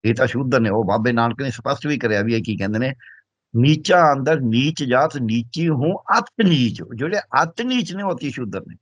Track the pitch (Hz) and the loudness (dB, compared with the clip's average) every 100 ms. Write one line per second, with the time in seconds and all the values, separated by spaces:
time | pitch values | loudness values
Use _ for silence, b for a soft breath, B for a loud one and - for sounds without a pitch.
0 | 110 117 127 120 135 131 110 104 98 107 | 0 2 0 0 0 2 2 0 0 0
1 | 113 117 117 113 139 - - 139 147 143 | 2 2 0 -2 -6 -6 -6 -4 -4 -2
2 | 120 104 107 113 113 101 98 107 131 135 | 0 0 0 -2 -2 -4 -2 -2 -4 -6
3 | B B B _ _ 117 135 156 156 180 | B B B _ _ 2 4 2 4 4
4 | 160 139 135 156 123 113 143 156 139 123 | 6 4 0 0 2 2 0 -2 0 2
5 | 156 147 117 117 117 165 165 143 147 196 | 2 0 -2 -2 -4 -2 0 0 0 -2
6 | - 208 233 - 202 156 120 - 85 110 | 0 0 0 0 2 4 2 -2 -10 -8
7 | 151 202 - 131 165 165 240 254 170 185 | -4 -4 -2 0 0 -2 -2 -2 -2 -4
8 | 202 180 147 131 117 95 - - | -4 -4 -6 -6 -8 -8 -12 -20